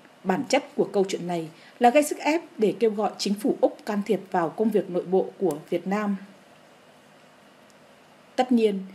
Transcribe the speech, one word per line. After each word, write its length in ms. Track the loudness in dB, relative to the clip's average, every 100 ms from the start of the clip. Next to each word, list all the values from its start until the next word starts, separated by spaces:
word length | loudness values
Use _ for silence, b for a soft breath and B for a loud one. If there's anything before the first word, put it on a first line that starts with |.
| -20 _
Bản 200 | -2 -2 0
chất 260 | 0 0 -2
của 140 | 0
câu 120 | 0 0
chuyện 200 | -2 -4
này 200 | -6 -6 B B B
là 100 | 4
gây 140 | 4
sức 140 | 2 -2
ép 240 | -2 -2 -4 0
để 160 | 0 2
kêu 120 | 0
gọi 200 | 2 -2 -2
chính 160 | -4
phủ 240 | -2 -2 2
Úc 160 | 0 0 -6
can 160 | -4 0
thiệp 140 | -2 0
vào 180 | -2 -2
công 200 | 0 0
việc 200 | 0 -2
nội 140 | -4
bộ 220 | 0 0 0 -2
của 180 | -2 -2 -6
Việt 180 | -6 -4
Nam. 280 | -4 -2 -4 -8 -20 -20 -20 -20 -20 -20 -20 _ _ -20 -20 -20 -20 -20 -20 -20 -20 _ -20 _ -2
Tất 160 | 2
nhiên, 280 | 4 4 0 -6